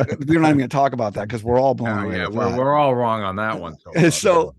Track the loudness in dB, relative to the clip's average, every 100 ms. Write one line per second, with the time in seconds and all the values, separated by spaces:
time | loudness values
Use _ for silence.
0 | 0 -4 0 4 4 4 2 0 0 0
1 | -4 -4 -6 -6 0 2 2 0 -2 -2
2 | -4 -4 -4 -2 -2 0 0 2 2 2
3 | 0 -2 -4 -4 -4 -6 -10 -14 -6 2
4 | 2 4 2 2 0